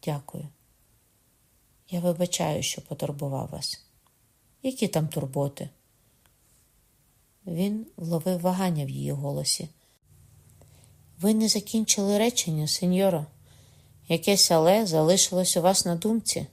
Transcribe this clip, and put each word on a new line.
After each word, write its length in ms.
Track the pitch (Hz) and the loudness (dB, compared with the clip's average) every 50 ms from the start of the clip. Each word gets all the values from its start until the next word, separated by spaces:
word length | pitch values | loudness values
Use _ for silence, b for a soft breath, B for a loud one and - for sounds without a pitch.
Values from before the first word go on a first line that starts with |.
| - | -4
«Дякую. 440 | - 151 143 135 - - - - 147 _ _ _ _ _ _ _ _ _ _ _ _ _ _ _ _ _ _ _ _ _ _ _ _ _ _ _ _ | -6 -6 -6 -8 -12 -12 -12 -12 -12 _ _ _ _ _ _ _ _ _ _ _ _ _ _ _ _ _ _ _ _ _ _ _ _ _ _ _ _
Я 120 | 180 175 | -8 -2
вибачаю, 640 | 170 180 170 165 180 175 - - 175 160 151 - | 0 0 0 0 -2 -2 0 -2 -2 -2 -2 -2
що 200 | 160 - - - | -4 -4 -6 -8
потурбував 640 | - - 151 139 - - 147 143 151 139 135 131 - - | -10 -12 -10 -6 -6 -6 -6 -6 -6 -6 -4 -6 -6 -8
вас». 360 | - - 139 - - - - _ _ _ _ _ _ _ _ _ _ _ _ _ _ _ | -8 -8 -8 -8 -10 -10 -14 _ _ _ _ _ _ _ _ _ _ _ _ _ _ _
«Які 260 | - 262 254 - 226 - | -6 -6 -2 -2 -2 0
там 200 | - 160 156 156 | 0 0 -2 0
турботи?» 600 | - 156 147 135 131 147 139 143 143 - - - _ _ _ _ _ _ _ _ _ _ _ _ _ _ _ _ _ _ _ _ _ _ _ _ _ _ _ _ _ _ _ _ _ _ _ | -2 -4 -6 -4 -4 -2 -2 -2 -4 -8 -14 -14 _ _ _ _ _ _ _ _ _ _ _ _ _ _ _ _ _ _ _ _ _ _ _ _ _ _ _ _ _ _ _ _ _ _ _
Він 400 | 190 170 160 185 202 208 214 226 - - | -8 -4 -2 -2 0 -2 -4 -8 -10 -12
вловив 440 | - 175 165 170 160 151 185 180 175 | -10 -6 -2 -2 -2 0 0 -2 0
вагання 440 | 170 185 180 185 190 185 170 151 143 | 0 0 0 2 0 0 0 0 -2
в 40 | 135 | -4
її 240 | 135 135 139 143 | -4 -4 -4 -4
голосі. 560 | 143 139 139 139 139 147 147 - - - - 156 b b b b b b _ _ - - - - _ - _ - - _ b b b b b b b b _ _ _ - | -4 -4 -4 -4 -4 -4 -2 -2 -2 -2 -4 -12 b b b b b b _ _ -20 -20 -20 -20 _ -20 _ -20 -20 _ b b b b b b b b _ _ _ -2
«Ви 140 | 165 208 220 | 0 2 2
не 140 | 220 220 214 | 4 2 2
закінчили 720 | - 214 190 - - 220 220 - - - 196 196 202 208 | 0 0 -2 -2 -2 -2 0 0 0 0 2 2 2 2
речення, 480 | 220 240 240 - - 175 156 151 151 | 2 2 0 -2 -2 -2 -2 -2 -2
сеньоро. 600 | 151 - - - 180 180 185 196 196 180 156 151 - - - b b b b b b b b b b b b _ - | -2 -2 -2 0 2 2 4 4 2 2 0 -4 -6 -12 -20 b b b b b b b b b b b b _ -2
Якесь 420 | 165 165 165 - 202 190 - - | -2 0 2 2 4 4 4 6
«але» 360 | 175 160 156 170 190 214 226 | 6 6 6 6 6 6 4
залишилось 680 | 185 160 160 156 160 185 190 - - 180 180 185 175 - | 2 2 2 4 4 6 4 4 2 2 0 0 2 0
у 60 | 180 | 4
вас 240 | 165 185 196 - - | 4 4 4 4 2
на 80 | 180 170 | 0 -2
думці». 520 | 165 - 214 226 226 208 - - - 147 - | 0 0 0 0 0 -2 -2 -4 -4 -6 -10